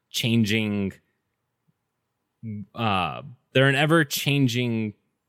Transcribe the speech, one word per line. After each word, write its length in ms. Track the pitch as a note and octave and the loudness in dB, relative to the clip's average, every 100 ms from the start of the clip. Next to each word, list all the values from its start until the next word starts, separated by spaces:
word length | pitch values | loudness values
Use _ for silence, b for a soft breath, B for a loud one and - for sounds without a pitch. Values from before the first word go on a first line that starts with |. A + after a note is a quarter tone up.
| _ | _
changing, 840 | - A#2+ A#2 G#2 A2 G#2+ G#2 F#2+ - _ _ _ _ _ _ _ _ _ _ _ _ _ _ A2+ G#2 - - | -4 0 2 2 0 -2 -2 -4 -8 _ _ _ _ _ _ _ _ _ _ _ _ _ _ -14 -12 -14 -6
uh, 460 | A2+ F#2+ E2 B1 B2 - _ | -2 0 -2 -6 -14 -20 _
they're 160 | C3 C3+ | 2 4
an 60 | C#3 | 4
ever 280 | D3+ E3 | 2 2
changing 920 | D#3 - - C#3+ C3 A#2 B2 A2+ A2 - _ _ | 2 -2 0 2 2 0 -2 -2 -4 -8 _ _